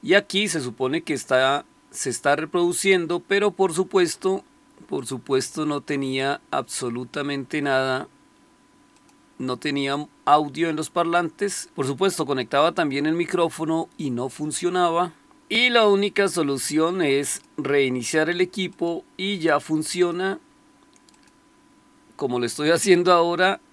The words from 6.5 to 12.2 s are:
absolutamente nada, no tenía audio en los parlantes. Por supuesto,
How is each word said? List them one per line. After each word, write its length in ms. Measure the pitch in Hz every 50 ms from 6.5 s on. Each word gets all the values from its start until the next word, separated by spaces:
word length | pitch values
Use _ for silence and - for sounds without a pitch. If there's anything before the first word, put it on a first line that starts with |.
absolutamente 1080 | - 143 139 - - - 135 123 117 123 127 123 - 151 143 143 143 139 135 131 - 151
nada, 460 | 143 143 135 131 131 131 131 131 - - _ _ _ _ _ _ _ _ _ _ _ _ _ _ _ _ _ _ _ _ _ _ _ _ _ _
no 180 | 127 131 127
tenía 500 | 123 - 147 139 143 139 139 139 147 151 - _ _ _
audio 460 | - 147 151 151 143 131 147 165 165
en 60 | 156
los 140 | 151 156 -
parlantes. 800 | _ 175 170 170 170 175 170 160 - - 202 202 - - - - _
Por 140 | - 139 131
supuesto, 360 | 139 131 190 196 180 -